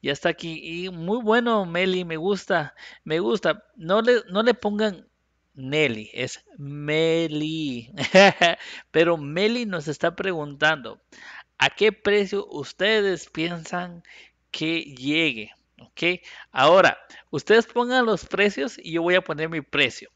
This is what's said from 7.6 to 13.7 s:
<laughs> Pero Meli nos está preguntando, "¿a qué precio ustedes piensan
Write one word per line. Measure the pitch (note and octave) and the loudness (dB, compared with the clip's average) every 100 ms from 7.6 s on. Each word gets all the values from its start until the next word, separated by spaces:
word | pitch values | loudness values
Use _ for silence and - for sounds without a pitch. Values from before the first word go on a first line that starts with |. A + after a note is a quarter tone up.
| D3+ B2 A2+ F#3+ | -6 -6 -10 -8
<laughs> | C#3+ F#3 G3 - E3+ E3+ - - - | 4 8 8 6 0 0 -10 -18 -2
Pero | D#3 E3+ E3 | 2 4 2
Meli | C#3+ D#3+ G#3+ A#3+ A3+ | -2 -2 0 0 -4
nos | F3+ D3+ | -6 -6
está | C#3+ E3+ F3 | -2 -4 -2
preguntando, | F#3+ E3+ D3 C#3+ D3+ D#3 A#2 G#2 _ - - - - _ | -4 -4 -8 0 0 2 -6 -16 _ -20 -20 -20 -20 _
"¿a | C3+ | -2
qué | - G#3+ | 2 0
precio | G#3 - G#3 G3 G3 - | 2 0 0 0 -4 -8
ustedes | D3 C3+ - F#3+ A3 G3+ F3 - | -12 -12 -4 0 2 0 -2 -6
piensan | - E3 E3+ D#3+ | -6 -6 -6 -8